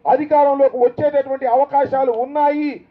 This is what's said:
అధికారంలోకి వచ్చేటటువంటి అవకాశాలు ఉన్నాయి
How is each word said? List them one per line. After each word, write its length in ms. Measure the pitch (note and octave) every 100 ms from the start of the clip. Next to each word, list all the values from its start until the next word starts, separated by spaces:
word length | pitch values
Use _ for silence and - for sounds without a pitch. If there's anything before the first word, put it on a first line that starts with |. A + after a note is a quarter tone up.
| D#3
అధికారంలోకి 680 | C#4 D4+ D4 C#4+ C#4 C4+ B3+
వచ్చేటటువంటి 640 | B3 - D4 C#4+ C4+ C4+ B3+
అవకాశాలు 580 | B3 C#4+ C#4 C4+ C4+ C4 A3+
ఉన్నాయి 440 | C4 D4 D4 D4 D4 G#3+ _